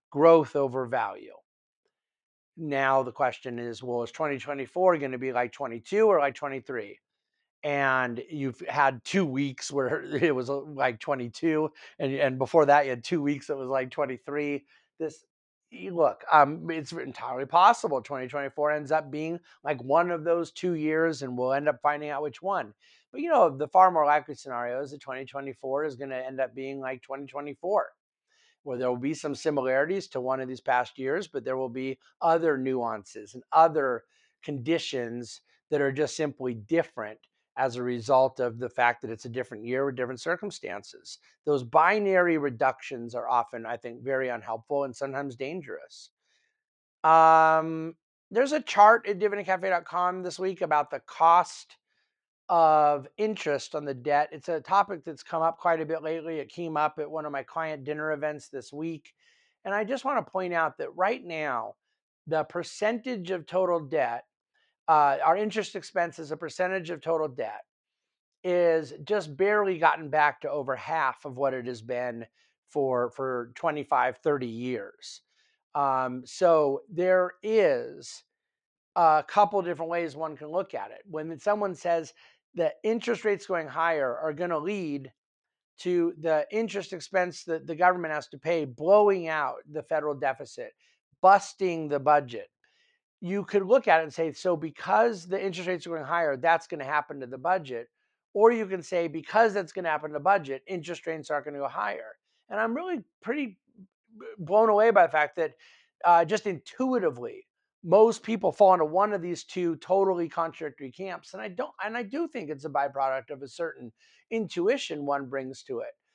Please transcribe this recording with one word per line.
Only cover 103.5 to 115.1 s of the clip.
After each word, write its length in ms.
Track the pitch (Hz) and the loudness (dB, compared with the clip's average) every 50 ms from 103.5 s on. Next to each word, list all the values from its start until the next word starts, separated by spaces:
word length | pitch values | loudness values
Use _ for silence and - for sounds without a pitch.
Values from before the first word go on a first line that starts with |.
| 185 _ _ _ _ - 190 - _ _ _ _ 226 214 | -10 _ _ _ _ -20 -20 -20 _ _ _ _ -20 -20
b-, 80 | - - - 202 | -18 -16 -14 -12
blown 320 | 165 151 196 214 226 220 | -4 2 4 6 6 6
away 220 | 208 208 220 233 | 6 6 6 6
by 140 | 208 202 170 | 6 6 6
the 60 | 160 | 6
fact 260 | 160 156 147 143 - 175 | 4 2 0 0 -2 -4
that, 180 | 160 143 - _ _ _ _ _ _ _ _ _ - | -4 -4 -6 _ _ _ _ _ _ _ _ _ 4
uh, 200 | 175 170 170 170 | 6 6 6 6
just 220 | 160 214 208 - | 4 0 -2 -2
intuitively, 1000 | 208 180 143 - - - - 262 262 254 233 185 156 127 120 123 113 - - - _ _ _ _ _ _ _ - | -4 -6 -6 -8 -12 -8 -4 -2 -2 0 0 0 0 -2 -2 -8 -12 -12 -14 -20 _ _ _ _ _ _ _ 0
most 380 | 170 175 208 220 233 208 - | 4 6 8 8 8 6 2
people 300 | - 214 226 190 202 165 | -4 -4 -4 -2 -2 0
fall 220 | - - 208 185 185 | 4 6 8 8 8
into 120 | 175 156 | 6 4
one 280 | 151 160 190 208 214 208 | 2 2 2 2 0 0
of 80 | 185 | -2
these 220 | 165 180 170 - - | -4 -6 -8 -8 -10
two 320 | - - 185 175 170 160 139 | -10 -6 -4 -2 -2 -4 -4
totally 500 | - - 185 196 196 190 185 175 170 156 | -2 0 2 2 4 2 2 0 -2 -4
contradictory 640 | - 170 165 160 - - 160 147 127 - 143 127 | -4 -4 -4 -4 -6 -10 -12 -12 -12 -12 -14 -14
camps. 420 | - - 196 190 175 165 - - - | -14 -12 -12 -12 -12 -14 -14 -16 -14
And 80 | 196 | -12
I 60 | 220 208 | -12 -10
don't, 260 | 180 180 269 302 - - 190 | -8 -8 -10 -8 -10 -10 -10
and 120 | 214 226 | -8 -8
I 80 | 247 233 | -8 -8
do 240 | 196 247 311 339 - | -8 -6 -6 -6 -6
think 220 | - 240 165 147 | -8 -10 -10 -10
it's 160 | 151 135 143 | -10 -10 -8
a 40 | 160 | -6
byproduct 600 | 139 143 143 139 131 135 135 135 131 135 120 - | -2 -2 -2 -2 -2 -2 -2 -2 -2 -4 -6 -10
of 120 | 147 131 | -14 -14
a 60 | 139 123 | -14 -14
certain 440 | - - 170 160 135 131 127 113 - _ _ _ _ _ _ - | -10 -8 -8 -8 -8 -10 -16 -18 -18 _ _ _ _ _ _ -8
intuition 760 | 226 226 208 156 - 175 170 214 277 269 - - 160 147 143 | -6 -6 -6 -4 -4 -2 0 0 0 0 -2 -6 -8 -6 -4
one 220 | 143 | -2